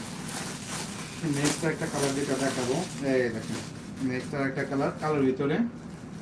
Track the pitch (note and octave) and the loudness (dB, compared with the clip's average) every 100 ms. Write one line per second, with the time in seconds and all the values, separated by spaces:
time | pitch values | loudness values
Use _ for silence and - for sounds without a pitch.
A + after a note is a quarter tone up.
0 | - - - - - - - - - - | -8 -8 -6 -6 -6 -6 -6 -6 -6 -6
1 | - - D#3+ C#3 C#3+ - E3 - D#3+ C#3+ | -8 -4 0 4 4 4 0 0 0 2
2 | C#3 C3+ C3+ B2+ C3+ B2+ B2 D3+ - B2 | 2 2 2 2 2 2 2 0 0 -2
3 | C#3 C3 A#2+ G#2+ - G#2 - - - - | 2 4 4 0 -4 -4 -6 -10 -10 -2
4 | C3 B2+ - C#3 C3+ C#3 B2+ C3+ D3 - | 0 0 -2 -2 0 0 0 0 0 0
5 | D#3 D3+ C3 B2 C#3 F#3 A#3 - - - | 0 4 4 4 2 2 0 -2 -10 -12
6 | - - | -12 -12